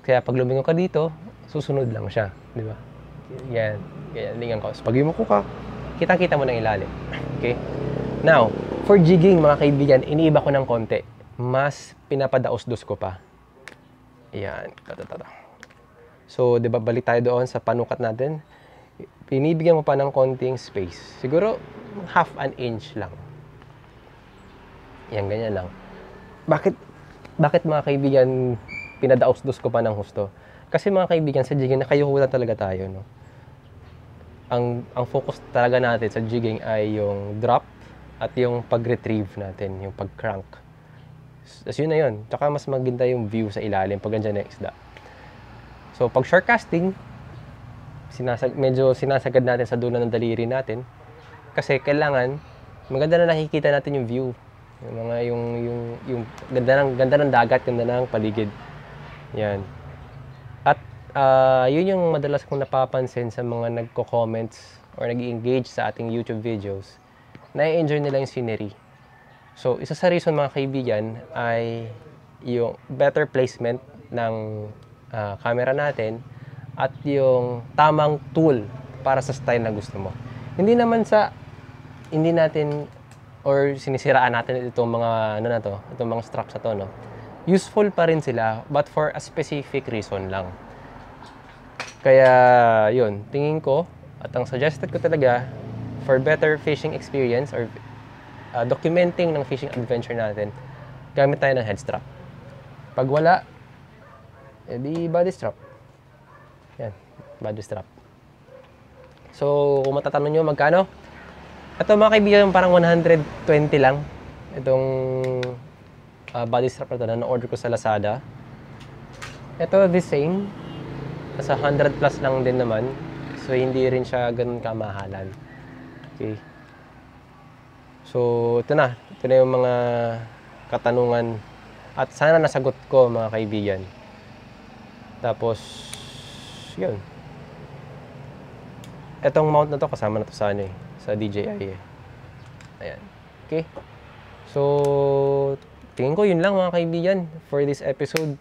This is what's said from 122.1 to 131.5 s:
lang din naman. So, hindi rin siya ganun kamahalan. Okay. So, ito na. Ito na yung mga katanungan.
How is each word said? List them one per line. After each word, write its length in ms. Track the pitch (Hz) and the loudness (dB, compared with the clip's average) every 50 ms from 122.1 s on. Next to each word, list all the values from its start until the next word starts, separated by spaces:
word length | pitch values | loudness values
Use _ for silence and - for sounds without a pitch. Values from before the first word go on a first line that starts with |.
| - - | 0 0
lang 240 | 143 135 135 131 127 | -2 0 0 2 0
din 160 | 127 127 127 | 0 0 0
naman. 320 | 123 117 113 110 117 131 139 139 - - - - - - - - - | 0 0 0 -2 -2 -4 -6 -8 -12 -12 -12 -12 -12 -12 -12 -12 -6
So, 80 | - 131 | -2 0
hindi 320 | 127 127 131 127 131 131 | 0 0 0 0 2 2
rin 160 | 127 127 127 123 | 2 2 0 -2
siya 240 | - - 123 123 120 117 | -2 -2 -2 -2 -2 -2
ganun 240 | 120 120 120 120 120 | -2 -4 -4 -4 -6
kamahalan. 720 | - 113 113 113 107 104 98 98 98 95 95 95 95 95 95 - - - - - - - - - - - - - - - - | -6 -6 -6 -6 -6 -6 -8 -10 -10 -10 -10 -10 -10 -12 -12 -16 -18 -20 -20 -20 -20 -20 -20 -20 -20 -20 -20 -20 -20 -20 -12
Okay. 180 | - 110 110 107 107 - - - - - - - - - - - - - - - - - - - - - - - - - - - - - - - - - | -8 -8 -8 -8 -10 -12 -20 -20 -20 -20 -20 -20 -20 -20 -20 -20 -20 -20 -20 -20 -20 -20 -20 -20 -20 -20 -20 -20 -20 -20 -20 -20 -20 -20 -20 -20 -20 -20
So, 160 | - - 127 123 120 120 117 117 117 120 120 | -4 -2 0 2 2 2 2 2 2 2 0
ito 160 | 117 - 151 | 0 2 2
na. 240 | 156 143 123 123 - - - - | 4 4 2 0 -8 -16 -20 -12
Ito 80 | - - 127 | -6 2 4
na 60 | 131 131 | 6 6
yung 140 | 131 127 127 | 6 6 4
mga 200 | 127 127 123 123 120 120 120 120 120 117 117 113 117 117 113 - - - - - - - | 2 2 2 2 2 0 0 0 0 -2 -2 -4 -6 -10 -14 -18 -20 -20 -20 -20 -20 -10
katanungan. 720 | - 120 117 - 120 120 123 123 120 120 120 117 117 113 107 - - | -6 -6 -2 0 0 2 2 2 2 2 0 0 -2 -4 -8 -10 -16